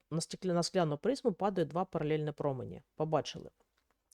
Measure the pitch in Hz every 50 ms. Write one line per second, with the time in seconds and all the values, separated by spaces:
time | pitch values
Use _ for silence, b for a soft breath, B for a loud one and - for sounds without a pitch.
0 | _ - 147 165 - - - - - 185 170 175 165 - - 185 170 151 147 143
1 | - 208 277 - - 240 175 - 190 214 190 185 160 139 147 175 185 - - 160
2 | 151 147 156 156 151 151 147 - 147 143 135 123 110 107 87 - - _ _ -
3 | 156 160 156 143 - - - - - - - _ _ _ _ _ _ _ _ _
4 | _ _